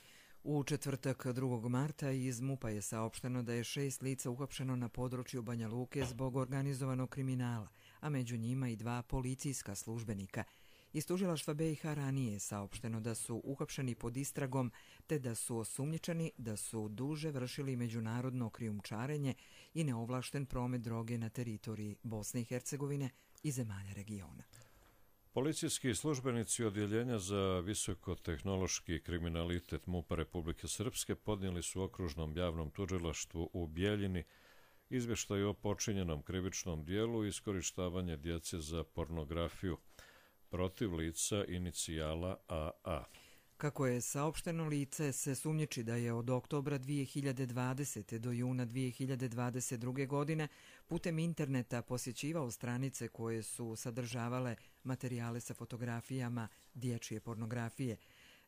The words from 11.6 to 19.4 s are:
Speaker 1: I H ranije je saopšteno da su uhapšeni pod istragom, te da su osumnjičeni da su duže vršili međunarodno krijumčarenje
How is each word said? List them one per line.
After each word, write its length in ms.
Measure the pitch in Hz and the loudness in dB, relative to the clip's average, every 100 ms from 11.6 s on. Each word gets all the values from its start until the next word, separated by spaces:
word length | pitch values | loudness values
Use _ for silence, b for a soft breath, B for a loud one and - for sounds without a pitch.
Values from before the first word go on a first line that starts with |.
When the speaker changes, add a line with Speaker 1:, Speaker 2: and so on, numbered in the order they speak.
| 160 | 2
Speaker 1:
I 20 | |
H 200 | 151 160 | 0 0
ranije 380 | 147 139 135 123 | 0 2 2 2
je 60 | 104 | 0
saopšteno 640 | - 104 101 - 113 113 | -2 -2 -4 -4 -4 -2
da 140 | 113 | 0
su 260 | 110 - 117 | -2 -2 -2
uhapšeni 500 | - 139 151 - 131 | -2 -2 -2 0 0
pod 220 | 113 120 120 | 0 -2 -2
istragom, 560 | 143 - 135 131 123 - B B - | -2 0 2 2 2 -2 B B -2
te 120 | 151 | 0
da 160 | 123 | 0
su 240 | 113 - 117 | -2 0 -2
osumnjičeni 760 | 110 - 143 165 - 165 165 - | -2 -2 -2 0 0 0 0 -2
da 200 | 113 104 | -4 -2
su 320 | - 113 107 | -2 -2 -2
duže 420 | 107 139 151 156 | 0 -2 0 -2
vršili 460 | 139 123 - 135 127 | 0 -2 -2 0 0
međunarodno 760 | 120 117 110 120 127 127 113 | 0 0 0 0 2 2 0
krijumčarenje 840 | - 113 104 - 110 131 151 139 - | 0 -2 -2 -2 -2 0 2 2 0